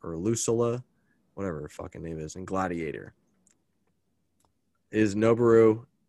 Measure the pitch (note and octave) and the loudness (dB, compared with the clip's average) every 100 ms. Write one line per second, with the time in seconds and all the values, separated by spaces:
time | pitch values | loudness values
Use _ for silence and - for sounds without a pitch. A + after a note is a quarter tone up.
0 | - E2 G2+ A#2 - A#2 A#2 A#2+ - _ | -12 -6 -4 -2 -2 0 -2 -4 -10 _
1 | _ _ _ - G2 D2+ D2+ - E2+ - | _ _ _ -10 -8 -8 -10 -14 -16 -12
2 | E2 D#2+ D#2 F#2 F#2 F#2+ F#2 E2+ D#2 A1+ | -12 -10 -10 -12 -8 -4 -4 -4 -8 -10
3 | G1+ _ _ _ _ _ _ _ _ _ | -14 _ _ _ _ _ _ _ _ _
4 | _ _ _ _ _ _ _ _ _ G#2+ | _ _ _ _ _ _ _ _ _ 0
5 | G#2+ G#2 A2+ A#2 A#2 A2+ A2 A2 - _ | 2 2 2 4 6 8 6 4 -4 _